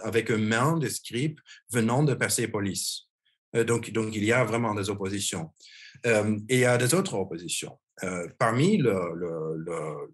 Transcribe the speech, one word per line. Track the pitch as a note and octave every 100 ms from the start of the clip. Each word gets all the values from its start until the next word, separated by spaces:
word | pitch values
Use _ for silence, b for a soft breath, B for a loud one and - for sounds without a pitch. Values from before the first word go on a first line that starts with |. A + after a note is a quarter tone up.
avec | A2 A2+ A2
une | A2
main | G#2+ A2+ C#3 E3
de | B2+
scribe | - - A#2 D#3 D#3 B B -
venant | A#2+ A2+ B2+
de | D3+
Persépolis. | B2 G#2+ - A2 G#2+ G2+ F2 - - _ _ _ _ _
Euh, | A#2
donc, | A2+ A#2 G#2
donc, | A2 A2 G#2+
il |
y | G#2
a | A#2+
vraiment | A2+ A#2 A#2
des | G#2 G2
oppositions. | G2 F#2+ G2+ - F2+ E2 _ B B B B
Euh, | A#2+ G#2+ G#2+ G#2 G#2+
et | B2+
il |
y |
a | B2 B2
des | B2
autres | E3+ F#3+
oppositions. | G#2+ F#2 E2+ E2+ - - - _ -
Euh, | F#2 F2+ E2+ -
parmi | A#2 A#2+ E3+ G#3+
le, | B2 F#2+ F2
le, | E2+ F2 E2 D#2 D#2+
le, | E2 E2 D#2 D2 D2